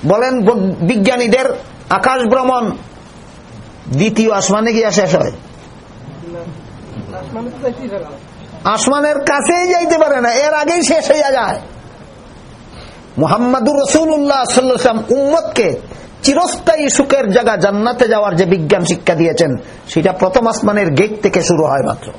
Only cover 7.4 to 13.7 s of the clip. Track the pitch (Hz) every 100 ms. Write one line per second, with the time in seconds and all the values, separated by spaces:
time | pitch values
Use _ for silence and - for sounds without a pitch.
7.4 | 240 240 269 240 254 196 156 - - -
8.4 | - - - 220 240 285 294 285 285 285
9.4 | 311 349 359 349 339 330 311 277 240 233
10.4 | 294 302 294 339 330 320 - 302 294 262
11.4 | 214 - - - - - - - - -
12.4 | - - - - - - - - 151 208
13.4 | 240 262 226